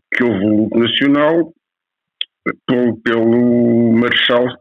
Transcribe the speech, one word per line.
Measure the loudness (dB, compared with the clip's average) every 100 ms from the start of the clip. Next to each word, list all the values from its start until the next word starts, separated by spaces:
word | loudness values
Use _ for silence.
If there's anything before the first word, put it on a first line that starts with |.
| _
que | -4
houve | -2 0
um | 0 0
luto | 0 0
nacional | -2 0 0 2 2 0 -4 -10 _ _ _ _ _ _ -18 _ -12 -8 -4
pelo, | -2 0 -2
pelo | -2 0 2 2 2 2 2 2 2
Marechal | 2 0 -2 0 0 -2 -4